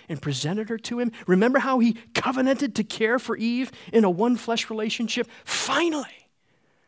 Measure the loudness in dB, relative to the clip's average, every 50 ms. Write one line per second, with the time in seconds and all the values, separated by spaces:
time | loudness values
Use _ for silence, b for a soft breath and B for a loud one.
0 | b b -10 -6 -6 -4 -4 -4 -4 -4 -4 -4 -4 -6 -8 -8 -8 -6 -4 -4
1 | -4 -4 -4 B B B 4 6 6 4 4 2 2 2 2 4 4 4 2 B
2 | B B B -2 -2 0 0 2 2 2 2 0 -2 -2 -2 -4 -4 -4 -2 -2
3 | 0 2 2 0 -2 -4 -4 -2 -2 -2 -2 -2 -4 -6 -8 B B 0 4 4
4 | 6 6 4 2 2 2 0 0 -2 -2 -2 -2 -4 -4 -6 -6 -4 -4 -4 -4
5 | -4 -4 -2 -4 -4 B B B B B -6 -4 -2 -2 0 0 2 0 0 -2
6 | -6 -8 -12 -20 _ _ _ _ _ _ _ _ _ _ _ _ _